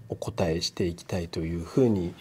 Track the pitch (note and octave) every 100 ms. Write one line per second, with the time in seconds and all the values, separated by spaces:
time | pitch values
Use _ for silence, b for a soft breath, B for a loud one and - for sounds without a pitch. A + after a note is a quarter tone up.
0 | - - - G#2+ F#3 F3 - - F2+ E2
1 | - F#2+ E2+ F2+ D#2+ E2+ E2 - B2 G2
2 | F2 -